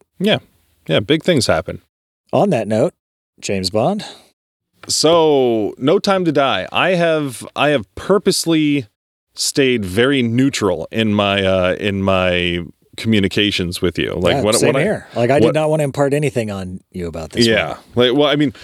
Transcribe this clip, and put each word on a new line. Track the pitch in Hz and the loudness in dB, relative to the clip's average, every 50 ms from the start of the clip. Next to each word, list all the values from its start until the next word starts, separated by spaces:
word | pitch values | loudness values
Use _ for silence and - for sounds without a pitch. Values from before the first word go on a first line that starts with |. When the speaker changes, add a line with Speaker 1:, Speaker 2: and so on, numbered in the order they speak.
| _ _ _ _ | _ _ _ _
Speaker 1:
Yeah. | 175 214 190 123 - _ _ _ _ _ _ _ _ - | 0 0 0 0 -2 _ _ _ _ _ _ _ _ -2
Yeah, | 160 135 | 0 0
big | 110 - 151 165 - | 2 2 0 2 2
things | - 175 139 104 - | 2 2 2 2 2
happen. | 90 78 - - 90 90 - _ _ _ _ _ _ _ _ _ | 0 0 0 -4 -10 -14 -16 _ _ _ _ _ _ _ _ _
Speaker 2:
On | - 131 175 208 | 0 0 2 2
that | 165 117 104 98 | 0 -2 -2 -2
note, | 107 107 135 175 - _ _ _ _ _ _ _ _ _ | 0 0 0 0 -2 _ _ _ _ _ _ _ _ _
James | - - 101 95 92 92 | -8 -4 -4 -4 -4 -2
Bond. | 98 107 117 165 202 214 - - - - _ _ _ _ _ _ _ _ _ _ _ _ - - | -2 0 0 0 -2 -4 -8 -12 -18 -20 _ _ _ _ _ _ _ _ _ _ _ _ -10 -6
Speaker 1:
So, | - - - 151 170 170 160 156 147 135 127 123 117 110 104 95 - - | -4 0 2 4 4 4 4 4 4 4 4 2 2 0 -2 -2 -4 -2
No | 120 139 175 208 | 0 0 0 2
Time | - 202 196 190 185 | 2 0 0 0 0
to | 170 | 0
Die. | 143 143 139 131 110 95 92 - | 2 2 2 2 0 -2 -4 -4
I | - 107 139 170 | -2 -2 0 0
have, | 190 170 170 165 160 156 147 139 117 - - - - | 2 2 2 0 0 0 -2 -4 -8 -12 -16 -12 -4
I | - 135 147 | 0 0 2
have | 147 131 98 - _ | 2 0 -2 -6 _
purposely | - - - 190 208 - 196 170 - - 165 165 160 156 147 143 143 117 - _ _ _ _ _ _ _ _ _ | -16 -2 0 0 0 2 0 -2 0 0 0 0 0 2 0 0 -2 -4 -8 _ _ _ _ _ _ _ _ _
stayed | - - - - 147 139 131 123 117 101 | -6 -6 -4 0 2 2 2 2 0 -2
very | 92 90 107 120 135 143 135 | -2 0 2 2 2 2 0
neutral | 120 117 113 123 131 139 135 - 110 98 90 78 76 - | 0 0 0 2 0 0 0 0 0 0 0 -2 -6 -6
in | - 110 113 107 104 | -2 -2 0 2 2
my, | 104 101 101 98 101 98 | 2 2 2 2 2 2
uh, | 95 95 92 90 92 90 - | 2 2 2 2 0 0 -2
in | 90 104 98 98 95 | -2 -4 -2 0 0
my | 98 95 92 92 92 90 90 87 87 87 87 85 - - _ _ _ - - | 0 2 2 2 0 0 0 0 -2 -2 -4 -6 -10 -14 _ _ _ -16 -8
communications | - 113 110 104 95 95 - 117 104 104 95 - 92 85 90 - | -2 0 2 2 2 2 0 0 0 0 0 -2 -4 -4 -4 -2
with | - 87 - - | -4 -2 -2 -2
you. | 71 53 - | -4 -4 -4
Like, | 82 90 87 85 - | -2 0 0 0 2
Speaker 2:
Yeah, | |
Speaker 1:
when, | - 104 113 | 0 0 0
Speaker 2:
same | 113 139 143 - | 2 2 2 2
Speaker 1:
when | 143 | 0
I, | 156 | 0
Speaker 2:
here. | 214 190 107 - - - | -2 -2 -4 -6 -8 -4
Like, | 117 120 120 | -2 0 2
I | 135 | 2
Speaker 1:
what | 147 110 | 2 2
Speaker 2:
did | - 151 | 2 2
not | 156 156 151 | 0 0 0
wanna | 156 156 147 | 0 -2 -2
impart | 139 127 139 143 139 135 | -4 -2 -2 0 0 0
anything | 147 151 139 - 127 110 107 | 0 -2 -2 -2 -4 -6 -4
on | 101 98 92 92 92 95 - _ | -6 -8 -8 -10 -12 -14 -16 _
you | _ 92 87 85 | _ -10 -10 -8
about | 78 82 - 80 | -8 -10 -12 -8
this | - - 120 | -2 0 2
Speaker 1:
Yeah. | 113 110 104 85 71 62 - - _ - | 2 2 2 0 -2 -6 -12 -14 _ 0
Speaker 2:
one. | 117 123 123 | 0 2 2
Speaker 1:
Like, | 120 147 | 2 2
well, | 147 143 | 2 2
I | 147 | 2
mean, | 147 151 135 - - | 0 0 -2 -2 -8